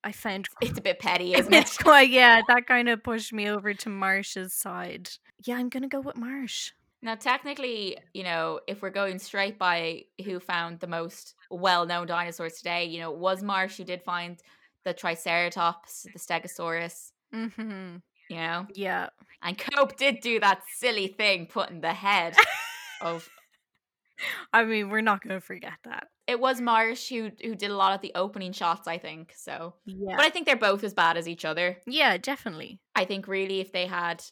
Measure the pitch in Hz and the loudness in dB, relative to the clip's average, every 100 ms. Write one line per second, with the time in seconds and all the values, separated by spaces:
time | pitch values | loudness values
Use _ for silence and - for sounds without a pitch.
0 | - 202 226 190 196 - 233 233 202 175 | -8 -8 -6 -6 -8 -4 -4 -2 -2 -2
1 | - 175 180 180 - 330 - - - 285 | 0 -2 2 2 8 6 6 2 10 10
2 | 269 254 247 233 226 247 240 247 240 226 | 10 10 10 10 8 4 6 4 4 0
3 | 247 226 220 220 208 208 202 202 - 196 | 0 -4 -4 -4 -2 -2 -2 -6 -8 -2
4 | 190 190 202 - 185 - 202 180 180 - | 0 0 -2 -8 -6 -6 -6 -6 -8 -10
5 | 180 - _ _ 202 247 247 262 262 277 | -14 -16 _ _ -6 -4 -4 -4 -4 -6
6 | 269 - 233 269 254 - - _ _ _ | -6 -8 -8 -8 -6 -8 -8 _ _ _
7 | 233 220 254 359 285 285 254 226 196 - | -8 -4 0 0 -2 -6 -6 -4 -6 -8
8 | _ 190 185 165 160 160 - 202 196 190 | _ -8 -4 -2 -2 -4 -8 -8 -6 -2
9 | 196 185 - 202 196 208 185 175 165 165 | -4 -4 -8 -2 -2 0 0 0 -2 -6
10 | - - 190 180 - 175 170 170 175 170 | -14 -14 -8 -8 -4 -4 -4 -8 -6 -4
11 | 170 - - _ _ 180 185 175 170 175 | -6 -10 -20 _ _ -2 2 4 2 -2
12 | 175 170 170 170 165 170 175 175 175 165 | -2 -4 -4 -6 -10 -8 -4 -2 -4 -6
13 | 165 156 180 190 202 196 190 208 180 180 | -8 -2 0 0 -2 -2 -2 -4 -10 -8
14 | 185 175 175 175 _ _ _ _ 185 175 | -6 -6 -6 -12 _ _ _ _ -8 -4
15 | 180 165 180 170 175 180 170 175 - - | -4 -2 0 0 0 0 0 0 -12 -18
16 | - - - - - - 170 165 170 - | -16 -16 -4 -4 -4 -8 -4 -4 -6 -10
17 | - _ _ 220 226 - 220 196 185 175 | -20 _ _ -8 -8 -8 -10 -10 -12 -16
18 | _ _ _ 165 165 170 196 196 190 180 | _ _ _ -6 -4 -4 -6 -6 -4 -2
19 | 180 _ _ - 175 196 - 285 277 - | -4 _ _ -10 -8 -6 -2 2 2 4
20 | 277 277 240 226 202 190 - - 247 220 | 0 0 -2 2 4 2 -2 -4 -2 0
21 | 190 190 214 185 165 - - 170 160 185 | -4 0 2 2 -2 -4 -6 -4 -4 0
22 | 196 202 170 170 - 762 - - - - | 2 2 4 4 4 2 -8 -12 -16 -8
23 | 175 170 - - _ _ _ _ _ _ | -6 -6 -10 -20 _ _ _ _ _ _
24 | _ - - - - 226 226 220 202 214 | _ -10 -8 -8 2 2 4 0 0 0
25 | 220 196 - 190 - 185 - 170 - - | 2 0 -2 -8 -8 -14 -14 -16 -12 -12
26 | - _ - 240 262 254 240 226 226 233 | -14 _ -4 0 2 2 2 4 2 -2
27 | - 247 220 202 - 208 202 202 190 196 | -6 -6 -6 -8 -10 -6 -4 2 2 2
28 | - - 190 202 185 190 180 165 - 170 | -4 -4 -4 -4 -10 -2 -2 0 -4 -8
29 | 170 156 165 - - - 165 175 - 190 | -8 -14 -18 -18 -12 -10 -12 -14 -16 -10
30 | 196 190 311 349 320 254 214 202 214 196 | -4 4 4 4 0 2 4 2 0 2
31 | 165 165 170 170 156 156 180 185 - 285 | 2 2 -4 -8 -6 -2 -2 -2 -6 2
32 | 277 185 226 269 226 156 - 196 _ - | 2 2 -2 -6 -6 -10 -14 -18 _ -2
33 | - 196 196 190 190 190 185 180 180 180 | -2 -4 -4 -4 -2 -4 -4 -4 -4 -4
34 | 175 170 - | -4 -6 -10